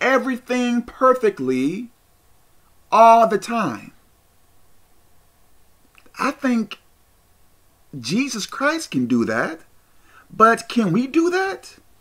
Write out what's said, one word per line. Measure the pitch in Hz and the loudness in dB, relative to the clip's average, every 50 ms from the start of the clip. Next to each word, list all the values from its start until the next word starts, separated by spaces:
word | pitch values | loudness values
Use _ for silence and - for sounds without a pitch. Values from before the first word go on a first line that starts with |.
everything | 208 254 269 247 220 262 247 233 - - 247 247 247 240 240 240 | 0 0 0 0 0 -4 -6 -6 -6 -6 -4 -2 -2 -2 -2 -4
perfectly | 240 - - - 262 254 254 254 220 208 - - 127 131 131 127 135 151 185 226 247 233 _ _ _ _ _ _ _ _ _ _ _ _ _ _ _ _ _ _ _ _ | -4 -6 -4 2 2 2 2 2 0 -2 -2 -2 -4 -2 -2 -2 -2 -2 -4 -6 -10 -14 _ _ _ _ _ _ _ _ _ _ _ _ _ _ _ _ _ _ _ _
all | - - 226 226 226 233 226 | 6 8 8 8 8 6 4
the | 190 214 | 2 0
time? | - - - 233 226 190 135 107 101 - - - _ _ _ _ _ _ _ _ _ _ _ _ - _ _ - - _ _ _ _ _ _ _ - _ _ _ _ _ _ _ - _ _ _ _ _ _ _ _ - - - - | -4 -4 -6 -6 -4 -4 -6 -6 -10 -14 -18 -20 _ _ _ _ _ _ _ _ _ _ _ _ -20 _ _ -20 -20 _ _ _ _ _ _ _ -20 _ _ _ _ _ _ _ -20 _ _ _ _ _ _ _ _ -20 -20 -10 -6
I | - 277 | -6 -6
think | 277 - 269 254 240 226 202 - - - _ _ _ _ _ _ _ _ _ _ _ _ _ _ _ _ _ _ _ _ _ _ 151 | -4 -4 -4 -2 -2 -2 -4 -6 -12 -18 _ _ _ _ _ _ _ _ _ _ _ _ _ _ _ _ _ _ _ _ _ _ -18
Jesus | 131 110 120 180 247 285 262 254 202 - | -14 -8 -4 -4 -4 -4 -4 -6 -10 -10
Christ | - - - 269 294 320 320 - - | -12 -8 -4 -4 -4 -4 -4 -6 -6
can | - 131 - | -4 -4 -2
do | - 254 117 - | 0 0 0 0
that, | 220 220 123 170 311 330 - - _ _ _ _ _ _ _ _ _ _ - - _ | -2 -2 -4 -6 -6 -8 -14 -18 _ _ _ _ _ _ _ _ _ _ -20 -20 _
but | - 202 214 226 226 226 - | 2 4 4 4 4 2 -4
can | - - 240 214 170 | -4 -2 -2 0 0
we | 170 233 262 | 0 -2 -2
do | 262 269 330 330 359 | -2 0 0 0 0
that? | 349 381 381 392 381 - - - - - _ _ - _ | 0 -2 -4 -6 -8 -10 -16 -20 -20 -20 _ _ -20 _